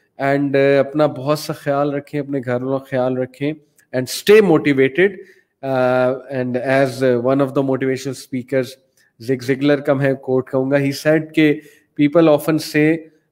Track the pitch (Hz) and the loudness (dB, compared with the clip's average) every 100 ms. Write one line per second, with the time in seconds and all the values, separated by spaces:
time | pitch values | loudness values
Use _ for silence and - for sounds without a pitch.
0 | _ - 139 139 143 139 139 139 135 151 | _ -6 -2 0 0 2 4 2 2 0
1 | 147 131 135 151 - 151 147 139 147 143 | 0 -2 -4 -4 -4 -8 -4 -2 -2 -4
2 | 143 147 143 139 123 123 131 135 - 135 | -6 -8 -6 -6 -4 -4 -4 -6 -4 -4
3 | 127 127 127 - 143 151 _ _ _ 127 | -2 -2 -6 -6 -6 -6 _ _ _ -6
4 | 127 - - 214 196 156 147 135 135 139 | -6 -4 4 4 6 4 2 2 2 2
5 | 196 196 - _ _ _ 135 131 127 127 | 0 -2 -20 _ _ _ -4 0 2 2
6 | 127 131 - 135 127 123 131 135 135 123 | 0 -2 -6 -6 -4 -4 0 2 0 0
7 | 131 120 123 139 135 135 135 131 131 131 | 0 2 2 0 0 -2 -2 -2 -2 -4
8 | 139 127 - 131 120 135 123 - _ _ | -8 -12 -10 -10 -4 -4 -4 -10 _ _
9 | _ - 117 131 117 139 147 143 147 135 | _ -10 -4 -4 -2 0 2 0 0 0
10 | 139 135 - 131 127 131 131 143 139 135 | 0 -2 -2 -2 0 -2 0 0 -2 -2
11 | 156 160 156 - 151 147 - _ _ - | 0 0 0 2 2 2 -6 _ _ 0
12 | 147 165 160 147 180 156 - 151 151 165 | 2 6 6 4 2 -2 0 0 2 0
13 | 156 _ _ | -6 _ _